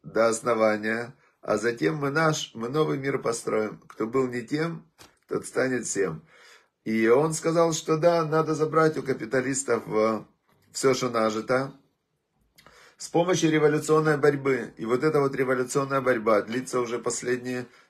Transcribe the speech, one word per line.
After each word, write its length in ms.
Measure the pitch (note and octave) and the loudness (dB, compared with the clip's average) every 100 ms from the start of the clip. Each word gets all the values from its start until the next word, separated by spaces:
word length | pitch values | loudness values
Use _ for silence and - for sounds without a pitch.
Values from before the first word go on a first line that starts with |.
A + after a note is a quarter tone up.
до 240 | - G#2+ A2+ | -4 0 2
основания, 880 | A2 B2 A2+ A2 G#2+ G#2+ A2+ A#2+ - _ _ | 2 0 2 2 2 -2 -4 -6 -14 _ _
а 160 | - G#2 | -2 0
затем 380 | A2+ A#2 - D#3 | 0 0 -2 -2
мы 140 | C#3 | -2
наш, 420 | D3 D#3+ D3+ - | 0 0 0 -6
мы 140 | A#2 A#2 | -8 -4
новый 300 | D3 D#3 D3 | -2 0 -2
мир 220 | C3+ C3 | -4 -2
построим. 580 | B2 A#2 - A2 G#2+ F2+ - | -2 -4 -2 -2 -2 -6 -12
Кто 200 | - A2+ | -6 -2
был 200 | C3 B2+ | 0 0
не 160 | B2 | -4
тем, 480 | A2+ D3 E3 E3 - - - _ - | -4 -4 -4 -6 -14 -20 -20 _ -8
тот 180 | G2 - | -6 -4
станет 400 | - C3 B2 F2+ | -2 0 -2 -2
всем». 380 | G2 F2+ D#2+ - - - - _ _ | -2 -2 -4 -14 -20 -20 -20 _ _
И 240 | - A2 A2+ | -4 2 4
он 260 | B2 D#3+ | 4 4
сказал, 380 | D#3+ E3 E3 E3 | 0 0 2 2
что 240 | D#3+ - D#3+ | 0 -2 2
да, 280 | E3+ E3+ | 4 2
надо 300 | D#3 D#3+ D#3 | 2 0 0
забрать 420 | D3+ D#3 D#3+ D#3 D#3 | 0 0 4 2 2
у 60 | |
капиталистов, 800 | C3 B2+ A2+ C3 B2 C3+ - A2+ A2 | -2 -4 -2 -2 0 -2 0 -2 0
э, 360 | G#2+ A2 G#2+ - _ _ _ _ | 0 2 0 -6 _ _ _ _
все, 220 | - C3+ | 0 2
что 160 | B2+ B2+ | 2 0
нажито. 640 | A#2 A2 G#2+ G#2+ B2+ C#3 - _ _ _ _ _ _ _ _ - - - - | 0 0 0 -2 -2 -2 -10 _ _ _ _ _ _ _ _ -20 -20 -20 -18
С 120 | - | -2
помощью 420 | D#3+ F3 F3 E3 | 0 2 2 2
революционной 680 | D#3 D3 D3+ D3 D#3 D#3 C#3+ | 4 4 2 2 2 4 2
борьбы. 560 | C#3+ C#3 C#3 B2 A2 - | 2 2 0 -2 -4 -8
И 100 | A2 | -2
вот 160 | B2 | 0
эта 180 | D#3 D3+ | 2 2
вот 140 | C#3 | 0
революционная 680 | C3 C3 C3 B2+ C#3+ C#3 C3+ | 0 0 0 -2 -2 -2 0
борьба 420 | C3 A#2+ A2 G#2 | 0 0 2 2
длится 380 | G2+ A#2+ B2 B2+ | 2 -6 -4 -4
уже 200 | A#2 A#2 | -4 -4
последние 680 | A#2+ - A#2+ B2 B2 B2+ A2+ - | -4 -4 -4 -4 -4 -8 -10 -16